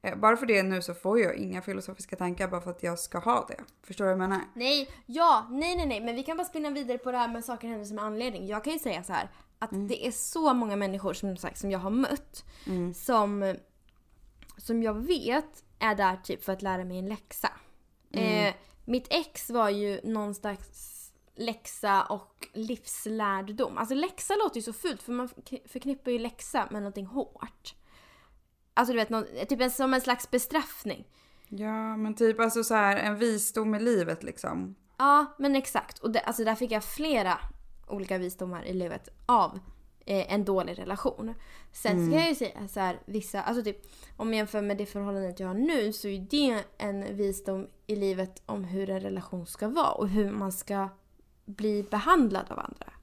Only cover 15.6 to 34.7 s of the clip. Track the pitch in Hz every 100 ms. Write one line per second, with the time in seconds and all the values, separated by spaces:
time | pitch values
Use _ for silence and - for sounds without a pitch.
15.6 | _ - 220 208 190 185 - - - 190
16.6 | 196 185 180 180 190 214 - - - -
17.6 | - - _ _ _ - 190 214 202 185
18.6 | - - - 247 247 339 320 - - 240
19.6 | 208 202 208 196 214 220 208 202 208 190
20.6 | - - - - - _ _ - 233 226
21.6 | - - 208 196 - 202 - _ - -
22.6 | 220 233 - - 220 220 208 196 196 208
23.6 | 262 - 226 269 359 - - 392 415 240
24.6 | 226 220 349 233 - 247 254 - - 262
25.6 | - 254 269 277 254 240 233 - - -
26.6 | - 214 202 202 190 254 - - - -
27.6 | - - - - - - _ - _ _
28.6 | _ - 247 233 214 226 - 123 - 247
29.6 | 254 247 262 262 254 247 - 247 - 311
30.6 | 262 - 214 - - _ _ - _ 202
31.6 | 214 220 220 220 214 214 226 220 226 233
32.6 | 226 220 202 202 214 208 233 214 - -
33.6 | 220 208 226 220 165 165 - - - 165
34.6 | 185